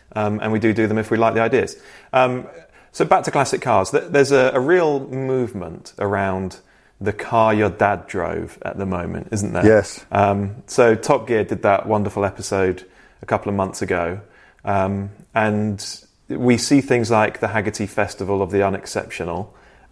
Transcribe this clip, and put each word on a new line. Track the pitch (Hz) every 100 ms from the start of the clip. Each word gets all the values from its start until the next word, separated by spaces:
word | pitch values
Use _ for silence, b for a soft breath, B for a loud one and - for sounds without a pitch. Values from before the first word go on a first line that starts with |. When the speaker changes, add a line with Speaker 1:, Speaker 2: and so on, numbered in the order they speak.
| b
Speaker 1:
um, | 110 107 104
and | 110
we | 110
do | 110
do | 107 110
them | 107
if | 104
we | 113
like | 113
the | 98
ideas. | 113 123 - - B B B
Um, | 131 127 127 - - - b b
so | -
back | 160 185
to | 151
classic | 147 131 127
cars. | 131 104 95
Th-, | 143
there's | 170 143 131
a, | 139 127
a | 127
real | 135 180 156 139 135
movement | 131 131 131 113 98 82 - - -
around | 101 101 98 95 92 - b b b b
the | 101
car | - - 117 110
your | 107 104
dad | - 101 92 -
drove | 95 85 82 85 -
at | - -
the | 95
moment, | 90 87 87 -
isn't | 107 98
there? | 90
Speaker 2:
Yes. | 104 110 - - -
Speaker 1:
Um, | 98 101 101 101 104 -
so | - 117
Top | 113 - 135 113
Gear | 110
did | 101 101
that | 123 117 104
wonderful | 107 101 101
episode | 98 - - 98 92 92 - b b b
a | -
couple | 107 107
of | 98
months | 95 -
ago, | 98 90 85 101 - b b b
um, | 101 98 98 98 98 - -
and | 113 107 107 107 101 - - _ _ -
we | - 123 117
see | - 143
things | 127 120 110
like | 110 107 -
the | 107
Haggerty | 110 104 - 98
Festival | - 101 - 95 98
of | 92
the | 98
Unexceptional, | 98 95 - 101 - - 85 87 110 b b b b